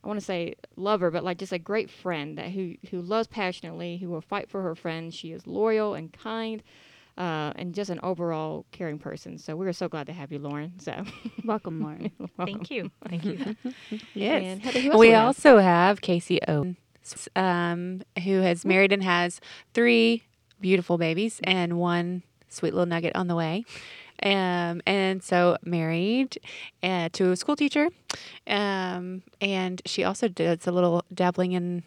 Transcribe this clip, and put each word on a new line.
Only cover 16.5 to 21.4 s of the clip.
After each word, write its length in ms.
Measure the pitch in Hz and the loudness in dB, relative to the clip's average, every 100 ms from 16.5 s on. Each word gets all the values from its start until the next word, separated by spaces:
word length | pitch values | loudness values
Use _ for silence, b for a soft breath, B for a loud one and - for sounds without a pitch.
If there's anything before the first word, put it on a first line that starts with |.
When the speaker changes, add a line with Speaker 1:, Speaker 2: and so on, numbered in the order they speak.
| 151 180 175 _ _ - - - 190 | 0 -2 -6 _ _ -18 -16 -4 0
Speaker 4:
um, 640 | 190 175 170 170 180 185 - - | 2 2 0 -2 -4 -8 -8 -6
who 200 | 185 190 | 2 4
has 240 | 185 170 - | 4 2 4
married 260 | 185 196 | 6 6
and 100 | 202 | 4
has 360 | 190 175 175 - B B _ | 4 2 2 -4 B B _
three 500 | - 240 233 226 226 _ _ _ _ | 2 6 6 4 2 _ _ _ _
beautiful 380 | 185 185 175 175 | 2 2 2 0
babies 420 | 165 165 220 - | 2 0 -2 -4